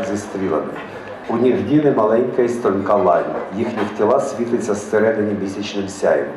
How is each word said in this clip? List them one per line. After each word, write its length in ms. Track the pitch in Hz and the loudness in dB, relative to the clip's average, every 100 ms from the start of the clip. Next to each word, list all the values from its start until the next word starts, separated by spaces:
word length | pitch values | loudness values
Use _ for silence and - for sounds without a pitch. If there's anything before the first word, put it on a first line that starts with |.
| 101 | 0
зі 60 | 104 | -4
стрілами. 540 | - 98 95 76 - - - - - - - | -6 -4 -2 -2 -4 -8 -12 -14 -14 -12 -4
У 80 | 117 | 2
ніг 240 | 127 117 | 2 2
Діни 320 | 107 151 143 120 | 2 4 4 4
маленька 440 | 107 113 127 - | 4 4 2 2
і 80 | 120 | 0
струнка 460 | 117 110 98 98 | 2 0 0 2
лань. 280 | 104 92 85 - - - | 4 4 4 2 -4 -6
Їхні 280 | 95 117 107 101 - | -4 -4 -2 -4 0
тіла 220 | 107 131 | 2 2
світиться 540 | - - 117 120 107 | 0 -2 -2 -2 0
зсередині 600 | 101 - 107 110 110 104 95 | -4 0 2 2 2 0 -2
місячним 460 | 98 104 98 101 95 | -4 -6 -6 -6 -6
сяєм. 400 | - 90 73 71 | -2 2 2 0